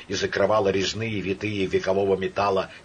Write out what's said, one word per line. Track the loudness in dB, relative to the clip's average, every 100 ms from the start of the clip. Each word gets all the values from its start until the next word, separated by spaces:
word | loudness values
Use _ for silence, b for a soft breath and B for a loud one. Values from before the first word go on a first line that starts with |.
| B
и |
закрывала | -4 -2 2 2 4 4
резные | 2 0 -2 -4 -4
витые | -4 -4 -4 -2 0
векового | 0 2 0 2 2
металла, | 0 0 0 2 -2 B